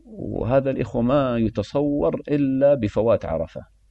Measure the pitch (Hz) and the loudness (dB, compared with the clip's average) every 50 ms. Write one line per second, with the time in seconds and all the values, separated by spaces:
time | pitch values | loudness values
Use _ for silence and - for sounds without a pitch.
0 | 330 247 220 196 - - 104 - - 110 127 139 135 135 131 - - - - 120 | -20 -20 -14 -10 -8 -8 -6 -4 -2 2 2 2 2 2 -2 -2 -4 -4 -2 -2
1 | 117 120 135 147 139 131 120 117 113 107 - - 98 - - 143 147 147 143 147 | 0 2 2 2 0 0 0 0 0 0 0 -2 -6 -2 -2 -2 0 0 0 0
2 | - 165 147 - - - 143 143 143 135 135 131 139 143 143 135 110 104 - 113 | 0 0 -2 -2 -4 -2 0 0 0 0 2 4 4 4 4 4 2 0 0 2
3 | 107 117 107 95 - 80 80 80 80 - - 67 - - _ _ _ _ | 2 4 2 2 2 -2 -2 -4 -4 -4 -8 -14 -16 -16 _ _ _ _